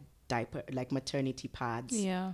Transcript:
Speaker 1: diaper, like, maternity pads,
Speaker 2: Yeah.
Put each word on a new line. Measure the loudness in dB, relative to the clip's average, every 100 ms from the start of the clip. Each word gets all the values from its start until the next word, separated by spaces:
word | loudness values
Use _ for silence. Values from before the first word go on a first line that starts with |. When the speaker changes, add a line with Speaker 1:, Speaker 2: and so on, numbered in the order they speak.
| -18 -16 0
Speaker 1:
diaper, | 0 0 -4 -4
like, | -2 0
maternity | 0 2 2 2 0 -6
pads, | -4 -2 -2 0
Speaker 2:
Yeah. | 2 2 2 0